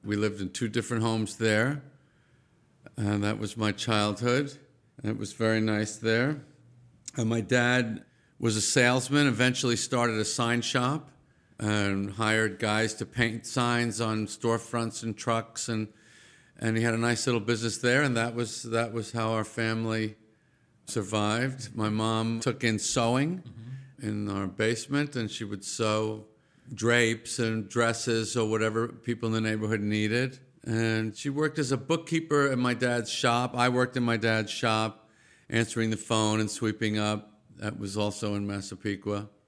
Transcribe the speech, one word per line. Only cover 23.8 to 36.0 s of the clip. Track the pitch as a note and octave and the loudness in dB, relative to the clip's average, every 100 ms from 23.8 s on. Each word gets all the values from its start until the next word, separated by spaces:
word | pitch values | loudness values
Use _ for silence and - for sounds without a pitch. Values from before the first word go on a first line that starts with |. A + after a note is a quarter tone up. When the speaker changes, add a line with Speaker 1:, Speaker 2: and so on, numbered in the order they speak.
| - - G#2+ | -14 -8 -6
Speaker 1:
in | G#2 G#2 | -4 -4
our | G2 G2 | -4 -4
basement, | F#2+ A2+ A2+ - C#3+ D3 C3 | 0 0 0 -2 -2 -2 -4
and | G#2+ | -6
she | - G#2 | -6 -8
would | G2+ | -8
sew | - - A2 G#2+ A2 A2 G#2+ _ _ _ - | -8 -2 0 2 0 -4 -12 _ _ _ -16
drapes | G#2 A2+ A#2+ A#2 A2+ - - | -2 4 6 4 2 -6 -2
and | A2+ A2+ G2 | 0 0 -2
dresses | A#2+ A#2 A#2 - A2+ A2 B2 | 2 2 2 0 0 0 0
or | A2 | 2
whatever | A2 A2 A2 A#2 | 2 2 0 -4
people | A#2+ - A2+ A2+ | -6 -6 -4 0
in | |
the | A2 | 0
neighborhood | A2 A2 G#2+ A2 | 0 -2 0 0
needed. | G#2 G#2+ G#2+ A#2 B2+ C3 - _ - | 0 0 2 0 -2 -6 -20 _ -4
And | A2 A2+ A2 A2 - | 0 2 2 -2 -4
she | C#3+ | -6
worked | C#3 D3+ D#3 | -2 -2 0
as | C3 | -2
a | C3 | -2
bookkeeper | C3+ E3 E3 E3 D#3+ D3 C#3 | 0 -2 0 -2 2 2 4
at | B2+ | 2
my | B2 | 2
dad's | A#2+ B2 A#2+ A2+ | 2 2 0 -2
shop. | - B2+ A#2 B2 B2 | 0 2 2 0 2
I | B2 | 2
worked | B2 B2 B2+ | 4 2 2
in | |
my | A#2+ A2+ | 0 2
dad's | A2+ A2 G#2+ | 2 2 0
shop, | - A#2+ A2 A2 - - _ - - _ | -2 2 2 0 -4 -20 _ -20 -20 _
answering | A2+ A2+ A#2 A2+ | 0 0 0 -2
the | |
phone | A2 | -2